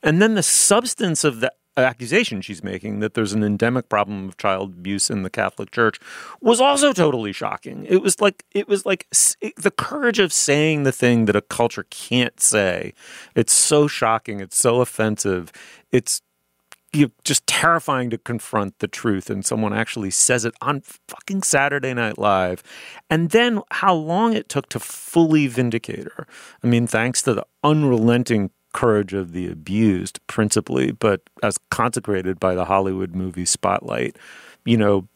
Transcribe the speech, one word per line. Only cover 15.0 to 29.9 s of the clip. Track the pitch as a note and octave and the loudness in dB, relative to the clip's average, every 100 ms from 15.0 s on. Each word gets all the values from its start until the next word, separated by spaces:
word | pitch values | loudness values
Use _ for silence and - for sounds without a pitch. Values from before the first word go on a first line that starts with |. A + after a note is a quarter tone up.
| A2 G#2+ G2+ F#2 E2+ - - - _ | -2 0 -2 -4 -6 -18 -20 -20 _
It's, | C3 - - _ _ _ _ _ - _ | 0 0 -6 _ _ _ _ _ -20 _
you, | D3+ C#3+ _ | 0 0 _
just | - C3+ - | -4 -2 -2
terrifying | - D#3+ E3 - C3+ B2 | 0 2 2 0 -2 -2
to | A2 | -6
confront | - A#2 - A2 G2 - | -6 -8 -4 -2 -2 -4
the | G#2 | -8
truth, | - A#2+ G2 - | -4 -2 -2 -2
and | G2+ | -6
someone | F#2+ A#2 G#2+ | -4 -2 -2
actually | G#2 A2+ - G2 | -2 -4 -4 -4
says | - - B2 A2+ | 0 2 2 -2
it | - | -6
on | C3 C#3+ - - - | -6 -6 -8 -20 -20
fucking | - - F#3+ | -20 -8 -4
Saturday | - C#3+ C#3 C#3 C3+ | 0 2 2 0 -4
Night | B2 A2+ - | -2 -4 -2
Live. | G#2 F#2+ F#2 F2+ - - - - _ | 0 2 0 -4 -12 -20 -20 -20 _
And | D#3+ E3+ | 0 2
then | A3 A#3+ G#3+ - | 2 2 0 -4
how | - G3 | -2 2
long | F3 D#3 F3 A3+ | 2 0 0 2
it | G#3+ - | 0 -2
took | C#3 - | -6 -4
to | B2 | -10
fully | - - - E3 E3 D#3 C#3 | -10 -14 0 4 6 4 2
vindicate | A#2 B2 A#2 - - - - | 0 0 -2 -6 -12 -12 -14
her. | - - - - | -16 -18 -20 -4
I | B2 | 2
mean, | A#2+ A#2+ | 2 2
thanks | A2+ A#2+ B2 | 0 0 -2
to | - | 0
the | G#2+ - _ | -2 -4 _
unrelenting | D3 D3+ D3 A#2+ A2+ A#2+ A#2+ A2+ F#2+ _ _ | 2 4 4 4 4 2 2 0 -2 _ _
courage | - B2 G#2+ G2+ | 0 2 2 0
of | G2 F2+ | -6 -6
the | E2+ F2+ | -6 -8
abused, | E2 D#2 G2+ A2+ | -10 -4 2 4